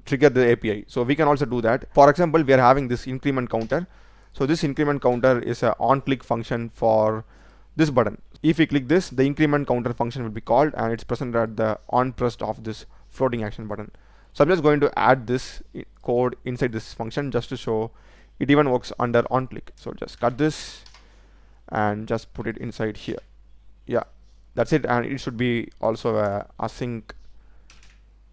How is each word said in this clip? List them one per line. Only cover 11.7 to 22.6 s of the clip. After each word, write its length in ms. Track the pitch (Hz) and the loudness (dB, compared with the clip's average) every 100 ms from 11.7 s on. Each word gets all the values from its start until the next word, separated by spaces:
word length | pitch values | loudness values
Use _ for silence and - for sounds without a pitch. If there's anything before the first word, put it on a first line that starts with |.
| 104 - | -2 -2
on 220 | 123 127 | 0 0
pressed 300 | 123 123 - | -2 -4 -4
of 200 | 104 113 | -8 -6
this 240 | 113 107 - - - | -10 -12 -16 -20 -20
floating 340 | - 131 120 | -2 -2 -2
action 240 | 107 104 110 | -6 -8 -10
button. 240 | 104 104 - - - - | -12 -12 -18 -20 -20 -20
So 120 | - | 2
I'm 60 | 147 | 4
just 120 | 185 | 6
going 180 | 151 147 | 4 4
to 180 | 139 - | 4 4
add 280 | 107 135 113 | 4 4 2
this 360 | 127 - - - | -4 -4 -14 -14
i-, 100 | 180 - - | -16 -18 -10
code 340 | - 120 127 - | -2 2 0 -2
inside 280 | 123 123 131 | -8 -4 -2
this 200 | 110 - | -4 -10
function 380 | - 113 143 143 | -10 -8 -6 -4
just 180 | 120 - | -4 -4
to 80 | 127 | -8
show 340 | - 110 113 - - - - - | -4 -2 -4 -8 -20 -20 -20 -6
it 120 | 127 | 4
even 200 | 143 143 | 4 4
works 220 | 123 - - | 0 -2 -4
under 260 | 120 120 117 | 0 2 2
on 160 | 127 127 | -2 -4
click. 260 | - - - | -10 -16 -16
So 160 | - | -16
just 280 | - - - | -12 -14 -4
cut 160 | 120 123 | -4 0
this 480 | 156 151 - - - - - - - - - - - | -2 -2 -12 -16 -20 -20 -20 -20 -20 -20 -20 -20 -8
and 360 | - 107 104 110 | -2 -2 -2 -4
just 280 | 113 - | -6 -6
put 120 | - 113 | -10 -8
it 120 | |
inside 400 | 110 | -8